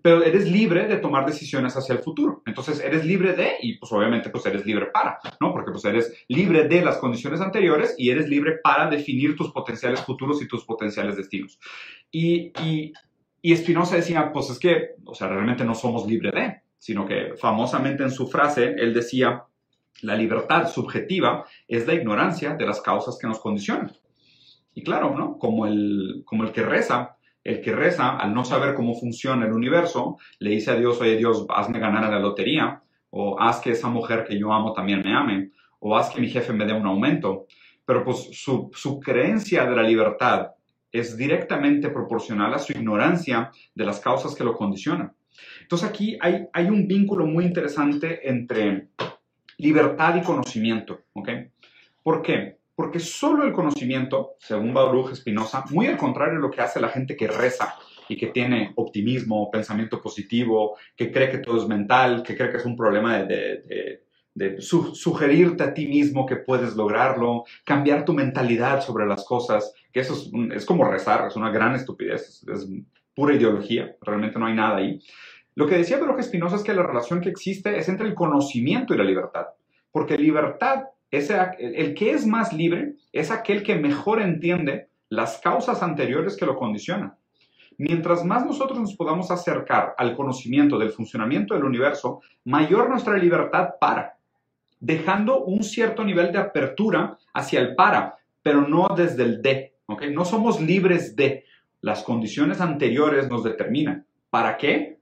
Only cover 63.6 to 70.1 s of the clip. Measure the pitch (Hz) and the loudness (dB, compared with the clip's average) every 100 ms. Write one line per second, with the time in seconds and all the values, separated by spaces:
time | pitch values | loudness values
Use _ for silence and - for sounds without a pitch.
63.6 | - 50 - - _ _ _ - 95 98 | -8 -8 -8 -12 _ _ _ -6 -4 -4
64.6 | - 170 - - 175 151 143 160 175 - | 0 0 0 -4 -4 0 4 6 6 4
65.6 | 139 156 143 143 143 135 127 127 - 127 | -2 -2 0 2 2 0 -2 -4 0 0
66.6 | 117 104 104 110 127 117 120 117 - - | 0 -2 0 2 2 2 0 -2 -6 -10
67.6 | - 143 143 147 - 147 131 135 123 117 | -2 2 4 2 2 0 0 0 0 2
68.6 | 131 135 - 110 104 101 - 120 120 107 | 2 0 -2 -2 -2 -2 -2 -4 0 0
69.6 | - - _ 123 135 | -2 -10 _ -4 -4